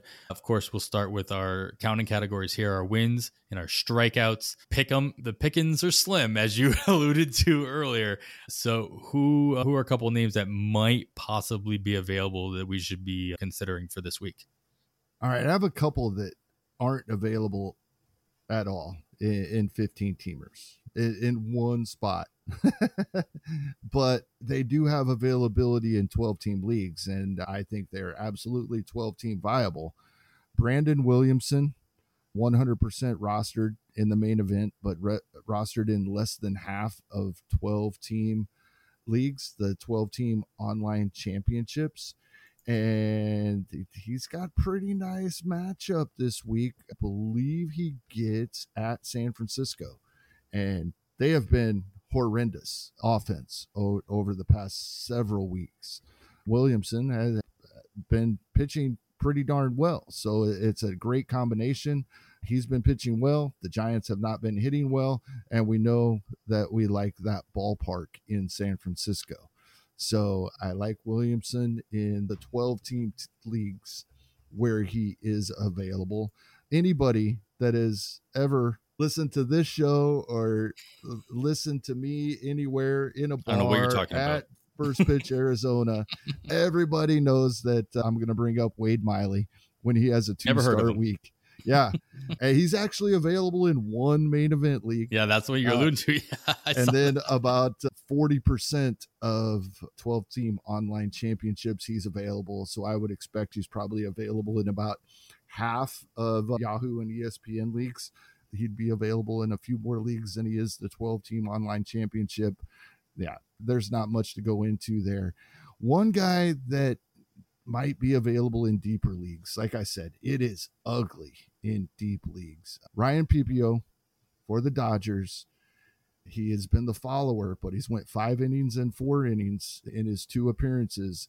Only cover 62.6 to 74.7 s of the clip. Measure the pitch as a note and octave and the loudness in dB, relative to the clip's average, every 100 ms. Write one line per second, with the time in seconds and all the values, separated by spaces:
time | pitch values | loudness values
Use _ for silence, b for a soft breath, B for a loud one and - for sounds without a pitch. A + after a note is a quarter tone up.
62.6 | A#2+ C3 - C3 A#2+ A2+ C3+ D3 C#3+ - | 0 4 4 4 0 2 2 2 0 -6
63.6 | F#2 A2 A2 A2+ - G2 A2 A2 A2+ G#2 | -6 -2 0 -2 -2 -2 -2 -2 -4 0
64.6 | B2 C#3+ C#3 C3+ C3 B2+ B C3 - A2+ | 0 0 2 2 2 -2 B -18 -2 0
65.6 | A2 A2 A2+ A#2+ A#2 A2 - A#2 - G#2+ | 2 4 4 4 4 2 -4 -16 -2 0
66.6 | G#2 A2 G#2+ G2+ G2+ - F#2+ G2 - - | 2 2 2 2 0 -2 -4 -4 -6 -4
67.6 | G2+ G#2 - F2+ D#2+ - _ G#2 F#2+ - | -2 -2 -4 -6 -8 -16 _ -2 -2 -2
68.6 | G2+ F#2+ F#2 F2 - G2 - - - b | -2 -2 -4 -6 -4 -4 -6 -16 -18 b
69.6 | b b b _ - A2 G2+ G2 F#2 - | b b b _ -2 0 2 0 -4 -6
70.6 | F#2+ F#2 G#2 G#2+ A2 A2+ A#2+ A#2 - B2 | -6 -4 -4 -6 -4 0 0 0 -2 -2
71.6 | A#2+ A#2 - G#2+ G#2 G#2 G2+ G2+ - B2 | -2 -2 -4 -2 -2 -2 -2 -6 -6 -2
72.6 | B2 A#2 - B2 A#2 - - _ A2+ A2+ | -2 -2 -6 -4 -4 -8 -18 _ -6 -4
73.6 | G2+ G2 - - - _ _ _ _ G2+ | -4 -8 -14 -18 -18 _ _ _ _ 0
74.6 | A#2 | 2